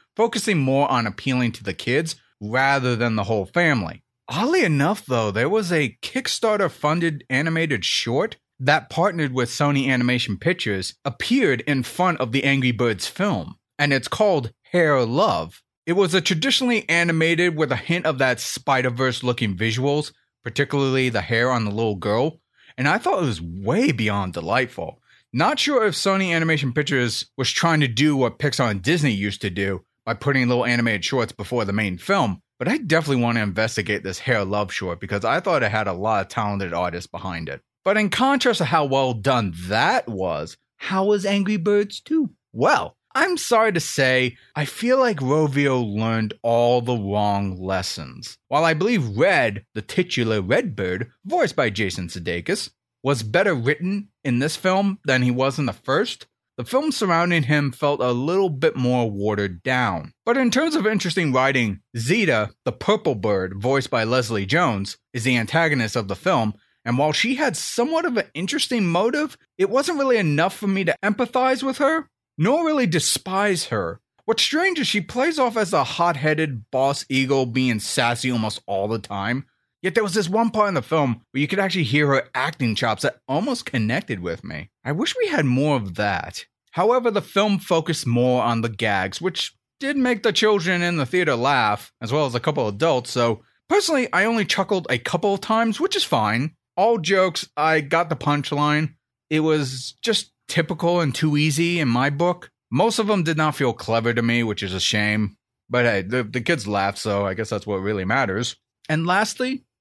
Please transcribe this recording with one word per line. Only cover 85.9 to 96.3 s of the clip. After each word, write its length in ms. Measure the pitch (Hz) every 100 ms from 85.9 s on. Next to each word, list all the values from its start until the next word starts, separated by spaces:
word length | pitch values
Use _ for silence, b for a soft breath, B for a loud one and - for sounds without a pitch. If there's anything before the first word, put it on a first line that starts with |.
| 87
that. 500 | 104 90 - - - _ _
However, 400 | - 208 247 233
the 100 | 202
film 380 | - 196 214 196
focused 480 | - 165 160 156 120
more 360 | 120 123 127
on 200 | 113 117
the 80 | 113
gags, 500 | 104 110 98 95 -
which 340 | 185 - - - _ -
did 200 | 269 285
make 240 | 254 226
the 100 | 233
children 480 | 175 214 202 165 175
in 160 | 175 170
the 80 |
theater 320 | 127 - 160 120
laugh, 560 | 131 135 107 104 - -
as 120 | 117
well 120 | 147
as 100 | 143
a 60 | 120
couple 260 | 156 139 110
adults, 440 | 101 160 131 120
so 320 | 123 117 107 b b -
personally, 420 | 403 392 294 240
I 140 | 175
only 220 | 214 226 196
chuckled 400 | - 190 190 -
a 80 | 123
couple 380 | - 170 202
of 80 | 196
times, 360 | - 220 226 208
which 180 | 370 403
is 80 |
fine. 500 | - 135 104